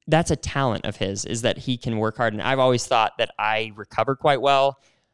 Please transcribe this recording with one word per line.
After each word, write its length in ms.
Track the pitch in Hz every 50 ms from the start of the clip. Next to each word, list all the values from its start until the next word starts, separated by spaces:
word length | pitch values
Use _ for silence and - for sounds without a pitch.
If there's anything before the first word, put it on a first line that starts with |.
| _
that's 240 | - 156 160 170 -
a 60 | 156
talent 500 | - - - - 139 139 123 104 - -
of 120 | - 104
his, 280 | - 104 95 98 95 -
is 160 | - 113 113
that 160 | 120 113 -
he 200 | - - 131 127
can 200 | 120 - 123 110
work 200 | 107 107 110 -
hard. 160 | - 120 113 107
And 100 | 107 -
I've 160 | 123 135 131
always 260 | 131 131 123 117 -
thought 280 | - 127 113 110 - -
that 140 | - 113 - - -
I 320 | 104 107 110 110 110 110 101
recover 400 | 107 101 - - - 113 131 135
quite 240 | - - 151 143 123
well. 380 | 123 139 139 135 135 139 135 _ _ _ _ _ _ _